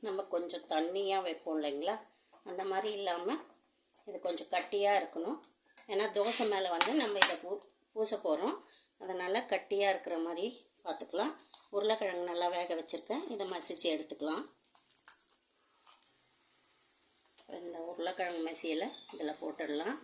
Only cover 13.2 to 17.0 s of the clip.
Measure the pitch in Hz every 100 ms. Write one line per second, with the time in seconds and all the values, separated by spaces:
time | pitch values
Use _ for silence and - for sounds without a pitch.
13.2 | 381 220 190 180 - 175 175 156 151 -
14.2 | 147 165 302 - - - - - - -
15.2 | - - - - - - - - - -
16.2 | - - - - - - - -